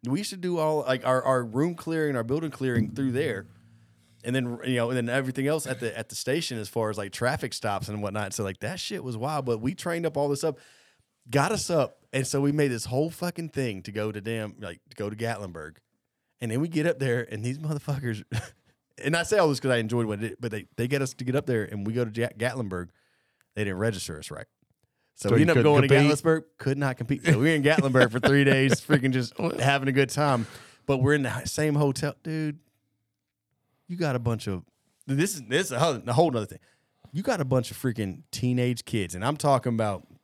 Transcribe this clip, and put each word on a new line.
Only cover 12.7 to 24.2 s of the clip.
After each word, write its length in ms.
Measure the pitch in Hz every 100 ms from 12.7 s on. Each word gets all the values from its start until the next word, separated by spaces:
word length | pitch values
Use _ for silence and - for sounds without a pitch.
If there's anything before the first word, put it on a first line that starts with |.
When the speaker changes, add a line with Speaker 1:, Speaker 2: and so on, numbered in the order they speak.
| 117 110
Speaker 1:
whole 240 | 127 156
fucking 400 | 156 175 170 165
thing 340 | - 131 95
to 80 | 90
go 200 | 104 107
to 80 | 104
damn, 360 | 101 113 107 -
like, 220 | 98 85 _
to 60 | -
go 140 | 104
to 60 | 104
Gatlinburg. 600 | 113 113 98 85 78 82 _ _ _ _ _ _
And 100 | 117
then 80 | 113
we 80 | 165
get 180 | 160 175
up 140 | 143
there, 260 | 135 120 117
and 100 | 107 117
these 120 | 139
motherfuckers, 680 | 156 151 - 139 131 107 - 117 - _
<laughs> 340 | _ _ _ -
and 140 | - 165
I 80 |
say 140 | 170 214
all 100 | 165
this 140 | 131
'cause 100 | 135
I 60 | 120
enjoyed 300 | 110 120 113
what 140 | 101
it 80 | 110
did, 80 | -
but 100 | 123
they, 140 | 107 92 -
they 140 | 123
get 120 | 139
us 120 | 131
to 100 | -
get 120 | 127 127
up 100 | 147
there, 180 | 117
and 240 | 98 104 101
we 60 |
go 100 | 113
to 180 | 117 107
Ja-, 60 | 117 -
Gatlinburg. 520 | 120 123 107 92 90 _ _ _ _ _ _ -
They 80 |
didn't 160 | 104 92
register 400 | 110 98 -
us 100 | 78